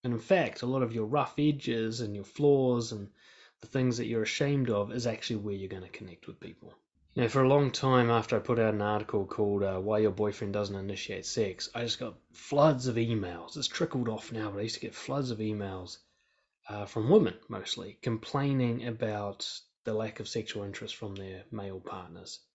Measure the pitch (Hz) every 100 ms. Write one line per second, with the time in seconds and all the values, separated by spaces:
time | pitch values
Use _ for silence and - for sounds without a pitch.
0 | 127 117 - 190 135 - 123 131 120 113
1 | 110 143 131 - 147 143 127 117 113 117
2 | 110 104 98 - 143 139 131 120 113 110
3 | 101 _ - - - _ - 135 127 120
4 | 113 113 107 - 143 143 123 104 101 123
5 | 120 110 - 110 104 98 95 95 92 -
6 | 95 85 - 95 - - - - _ _
7 | _ - 120 135 131 143 139 - 135 127
8 | 120 117 107 113 - 120 110 107 104 107
9 | 107 107 98 - 104 101 98 95 98 107
10 | 107 92 104 98 104 104 101 98 98 98
11 | - 95 - - 104 92 - 117 117 -
12 | 120 - _ - - 143 156 131 127 113
13 | 117 113 92 87 - - - - 170 131
14 | 117 107 - 113 107 101 110 - - -
15 | - 135 131 110 110 107 98 95 90 -
16 | _ _ _ _ _ _ - 104 101 117
17 | 110 202 127 - - 101 92 - 104 -
18 | - 113 - 139 143 135 123 117 120 113
19 | 110 104 101 98 - - _ _ - 110
20 | 110 - 104 117 104 107 101 98 110 -
21 | 107 98 95 95 98 107 98 95 90 95
22 | 87 85 90 - _